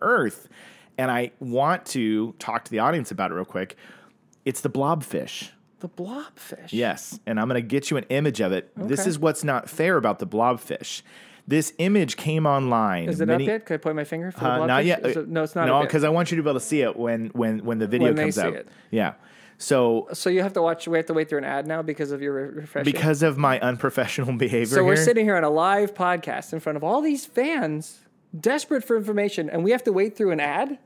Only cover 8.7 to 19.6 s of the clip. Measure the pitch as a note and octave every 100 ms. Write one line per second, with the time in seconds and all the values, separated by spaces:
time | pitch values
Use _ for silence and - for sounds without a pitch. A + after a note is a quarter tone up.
8.7 | - A2+ C#3 F#3+ D3+ D#3+ D3 D3+ C3 -
9.7 | - E3 E3+ A2+ G2 F#2 G#2+ A#2+ A#2+ -
10.7 | - - - - - - - - D3+ D3+
11.7 | - F3+ G#3 C#3+ - D#3 D#3+ D3+ C#3 C3
12.7 | A#2 G#2+ F2 E2+ F3 - E3 C#3 A3 -
13.7 | D#3+ D#3+ D#3 D3 D#3+ F3+ - B2+ B2+ D#3
14.7 | C3 D#3+ E3+ B2+ D#3+ D3+ E3 D#3 F3 D#3
15.7 | C#3 D3+ D#3 D3+ E3 E3+ E3 D3 C3 -
16.7 | D3+ A#2+ A2+ A#2 A#2 A2+ A#2+ A2+ A2 A2
17.7 | A2 G#2+ B2 B2 C3 D#3 G#2+ F2 D2 -
18.7 | - - A2 F2 - - - - -